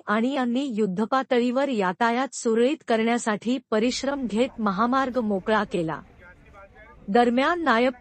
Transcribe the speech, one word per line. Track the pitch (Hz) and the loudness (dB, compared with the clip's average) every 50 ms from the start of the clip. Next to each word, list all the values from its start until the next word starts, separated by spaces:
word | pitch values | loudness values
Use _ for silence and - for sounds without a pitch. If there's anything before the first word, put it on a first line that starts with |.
| - | -2
आणि | - 208 226 226 262 277 | -2 0 0 0 0 0
यांनी | 277 254 240 233 254 285 277 220 | 0 -2 0 0 -2 -2 -2 -2
युद्धपातळीवर | 202 220 196 180 185 226 214 277 262 262 - 262 240 240 247 240 262 277 285 | 0 0 0 0 -2 -2 0 0 -2 0 2 0 2 2 2 0 0 0 0
यातायात | 254 208 190 180 185 - 233 233 233 247 269 269 - | 0 0 0 -2 0 0 0 0 2 0 -2 -4 -6
सुरळीत | - - 240 220 226 240 262 311 247 - | -4 -2 0 2 2 2 2 0 -2 -2
करण्यासाठी | - 233 220 220 226 240 233 - 233 208 - - 226 254 269 - _ | -2 0 0 2 0 0 0 0 -2 -4 -2 -2 -2 -4 -4 -2 _
परिश्रम | 226 214 220 254 247 - - 269 285 277 262 | 0 0 0 0 -2 -2 -4 -4 -4 -4 -4
घेत | 202 196 220 254 269 - - | -4 0 0 0 -2 -2 -2
महामार्ग | 214 202 185 185 226 240 254 269 269 262 226 | -2 -2 0 0 0 0 2 0 0 0 -2
मोकळा | 254 226 208 202 185 175 226 214 208 208 | -2 -2 0 -2 -2 0 0 0 0 0
केला. | - - 180 165 165 151 - - - - - - - - - - - - - - - - - - - - - - | -2 -2 -4 -2 -4 -6 -8 -12 -18 -20 -20 -20 -20 -20 -20 -20 -20 -20 -20 -20 -20 -20 -20 -20 -20 -20 -16 -8
दरम्यान, | - 196 240 240 240 233 254 269 311 349 349 330 | 2 4 4 4 4 2 2 2 0 0 0 0
नायब | 277 226 226 247 262 254 - | 2 2 2 2 0 0 -2